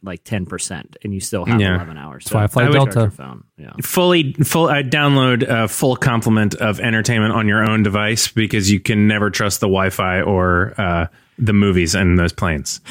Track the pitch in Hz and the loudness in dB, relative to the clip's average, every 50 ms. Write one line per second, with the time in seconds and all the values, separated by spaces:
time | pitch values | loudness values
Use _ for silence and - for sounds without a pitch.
0 | 95 98 87 - _ - 113 98 90 - 92 85 - - 92 73 - - - - | -14 -14 -14 -14 _ -8 -6 -6 -6 -6 -8 -10 -10 -10 -12 -14 -14 -18 -18 -12
1 | - 104 98 95 - - 113 95 85 98 117 110 101 95 90 90 85 80 80 73 | -10 -8 -8 -8 -6 -6 -6 -4 -2 0 0 2 2 2 0 -2 -4 -8 -12 -16
2 | 71 76 67 - - - - 107 107 104 - 127 120 147 151 147 135 113 104 117 | -16 -18 -18 -16 -6 -2 0 0 0 2 2 2 2 4 4 4 2 2 2 0
3 | 110 101 - - 65 65 60 50 - _ _ - 73 - - - - - - 185 | 0 0 -2 -6 -12 -16 -16 -18 -20 _ _ -20 -20 -14 -12 -10 -10 -4 0 2
4 | 175 180 180 170 147 131 - - - - - 165 165 131 147 143 139 123 156 151 | 2 4 4 2 2 0 0 -2 0 0 2 2 2 2 2 0 0 0 0 2
5 | 147 143 139 135 131 127 123 113 131 - 127 113 113 101 - - 151 131 123 - | 2 4 4 4 4 4 2 2 0 0 0 0 0 -2 -2 0 0 0 0 2
6 | - 131 117 113 101 117 110 107 107 101 - - - 107 98 90 104 117 113 110 | 2 2 2 2 2 2 2 2 2 0 0 -2 -2 -2 -2 -2 -2 0 0 0
7 | 107 123 117 110 107 110 95 113 107 104 104 110 110 107 110 110 101 101 98 104 | 0 0 0 2 0 0 0 0 0 2 2 2 2 2 2 2 0 0 0 0
8 | 104 107 117 113 - - - 113 110 98 - 107 95 101 104 92 - - 110 104 | -2 -2 -2 -2 -4 -2 -2 -2 -2 0 -2 0 0 2 0 0 0 0 0 2
9 | 104 107 107 104 104 101 98 - 110 101 - - 110 98 95 95 95 95 - - | 2 2 2 0 -2 -2 -2 -2 -4 -4 -2 -2 -2 0 0 0 0 -2 -2 -2
10 | 95 92 90 98 82 98 98 92 90 90 90 87 95 - - - 101 87 85 85 | -2 -2 -2 -2 0 0 0 2 2 2 2 2 0 -2 -2 -4 -2 -2 0 -2
11 | 82 - - _ _ _ _ - 117 110 104 101 101 101 90 90 85 82 95 95 | -2 -4 -8 _ _ _ _ -4 0 2 2 4 4 4 2 2 0 0 0 0
12 | 98 87 87 90 85 82 - - 98 87 78 73 71 - - - _ - | 2 2 4 2 2 0 -2 -4 -4 -4 -4 -4 -6 -8 -12 -12 _ -18